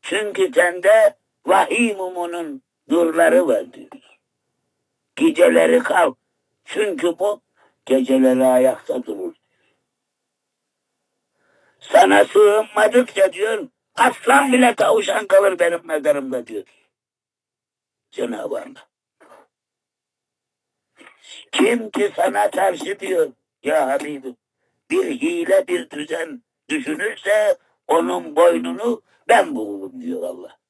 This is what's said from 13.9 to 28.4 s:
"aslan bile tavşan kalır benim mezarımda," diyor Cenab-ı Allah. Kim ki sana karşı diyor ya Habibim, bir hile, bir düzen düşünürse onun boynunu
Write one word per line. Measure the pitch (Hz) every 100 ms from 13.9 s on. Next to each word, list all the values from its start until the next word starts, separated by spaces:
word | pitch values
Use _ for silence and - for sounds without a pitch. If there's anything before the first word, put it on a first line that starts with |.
| -
"aslan | 240 - - 277 277
bile | 247 247 -
tavşan | 208 - - 214 208
kalır | 190 196 180
benim | 170 170 165
mezarımda," | 156 143 143 131 127 117
diyor | 107 - _ _ _ _ _ _ _ _ _ _ _ _ _ _
Cenab-ı | - 123 117 101 101
Allah. | - - _ _ _ _ _ - _ _ _ _ _ _ _ _ _ _ _ _ _ _ _ _ - _ - - -
Kim | - 277 240 220
ki | - 202 -
sana | 190 202 208
karşı | 190 190 165 151 202
diyor | 190 180 147 _ _ _
ya | 143 151 131
Habibim, | 143 147 - 131 123 _ _ _ _ _
bir | 359 - 254
hile, | 285 175 - 196 -
bir | 175 -
düzen | 147 151 165 165 240 _ _ _
düşünürse | 151 131 156 208 - 196 214 214 180 _ _ -
onun | 165 - 180 165
boynunu | 147